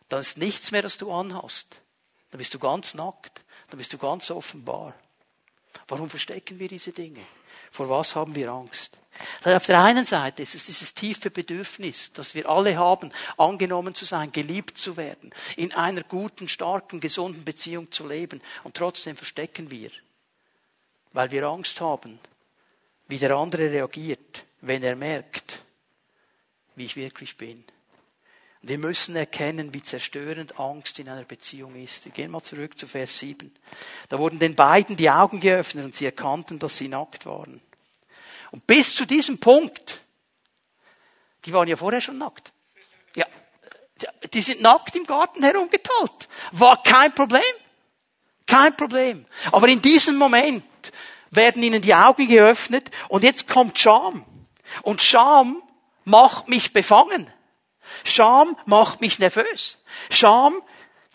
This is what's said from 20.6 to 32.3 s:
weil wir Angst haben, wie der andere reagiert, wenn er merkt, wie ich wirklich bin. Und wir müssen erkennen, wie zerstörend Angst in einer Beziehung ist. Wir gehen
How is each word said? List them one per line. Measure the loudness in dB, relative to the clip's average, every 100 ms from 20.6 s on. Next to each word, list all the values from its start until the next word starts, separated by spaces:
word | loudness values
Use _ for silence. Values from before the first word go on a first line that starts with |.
| _ _ _ _ _
weil | -10 -8
wir | -6
Angst | -8 -10 -12 -10
haben, | -8 -10 -12 -20 _ _ _ _ _ _ _ _ -16
wie | -6
der | -4 -4
andere | -4 -6 -6
reagiert, | -6 -8 -12 -14 -14 _ -20 -20 _
wenn | -10 -6
er | -6 -8
merkt, | -10 -12 -12 -18 -18 -20 _ _ _ _ _ _ _ _ _ _ _
wie | -20 -16
ich | -14
wirklich | -16 -16 -20 -20
bin. | -20 -20 _ _ _ _ _ _ _ _ _ _
Und | -12
wir | -10
müssen | -6 -6 -6 -6
erkennen, | -10 -8 -8 -8 -12
wie | -14
zerstörend | -14 -12 -12 -14 -14 -14 -16 -12
Angst | -12 -12 -12 -14
in | -14
einer | -18
Beziehung | -20 -18 -16 -16 -20 -20
ist. | -18 -18
Wir | -16
gehen | -14 -14